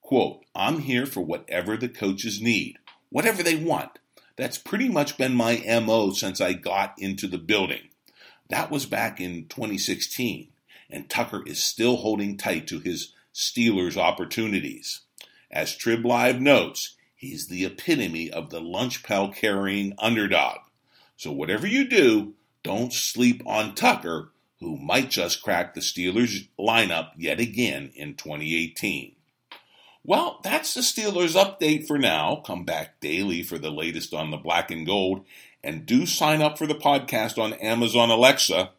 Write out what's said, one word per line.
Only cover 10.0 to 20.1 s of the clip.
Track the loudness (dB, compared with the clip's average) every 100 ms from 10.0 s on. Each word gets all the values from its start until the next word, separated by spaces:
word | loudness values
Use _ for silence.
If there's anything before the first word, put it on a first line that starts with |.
| -4 -2 -4 -4 -12 _ _ -20 _
and | -16 -6
Tucker | -4 -4 -6 -8
is | -4
still | -4 2 2
holding | 2 0 -2 -4 -4
tight | -4 -4 -6
to | -8
his | -6 -6 -10 _ _
Steelers | -6 -6 2 2 4 0 2
opportunities. | 2 2 -4 -4 -2 -2 -4 -10 -12 -12 _ -20 -20 _ _
As | -6 -4
Trib | -4 0 0
Live | 2 4 4 4
notes, | 6 6 4 -6 -10 _ _
he's | _ -14 -12 -8
the | -4
epitome | -4 -4 0 0 0 -4 -6
of | -8 -8
the | -10
lunch | -6 -4 -4 -4
pail | -2 0 0
carrying | 0 0 0 0 0 -2 0
underdog. | 0